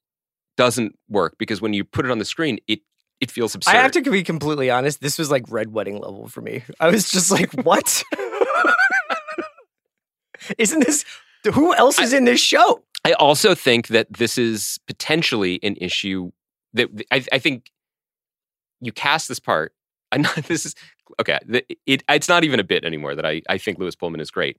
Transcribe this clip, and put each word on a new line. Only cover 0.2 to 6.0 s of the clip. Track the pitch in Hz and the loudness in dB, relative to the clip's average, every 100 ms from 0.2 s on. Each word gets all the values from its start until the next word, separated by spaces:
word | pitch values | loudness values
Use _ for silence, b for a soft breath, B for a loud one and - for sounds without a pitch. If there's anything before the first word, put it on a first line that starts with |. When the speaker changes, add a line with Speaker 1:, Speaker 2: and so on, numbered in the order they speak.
| _ _ _ - | _ _ _ 2
Speaker 1:
doesn't | 123 120 110 - - | 2 2 -4 -6 -4
work | 101 82 - | 0 0 -2
because | 87 101 | -6 -4
when | 107 | -2
you | 101 | -2
put | 95 - | -4 -4
it | 127 | -2
on | 117 | -2
the | 98 | -4
screen, | - 160 110 - | -4 -4 -4 -4
it, | 110 _ _ _ - | -6 _ _ _ -10
it | 123 | -8
feels | - 113 | -4 -4
absurd. | - - | 0 4
Speaker 2:
I | 220 | 4
have | 262 | 4
to | 349 | 2
be | 269 190 | 0 0
completely | 170 165 147 147 131 | -2 -4 -2 -2 0
honest. | 123 139 - | 2 0 -2
This | 139 - | -4 -2
was, | 147 | 0
like, | 139 110 | 0 -2
Red | 110 110 | -6 -4
Wedding | 107 98 104 | -6 -6 -8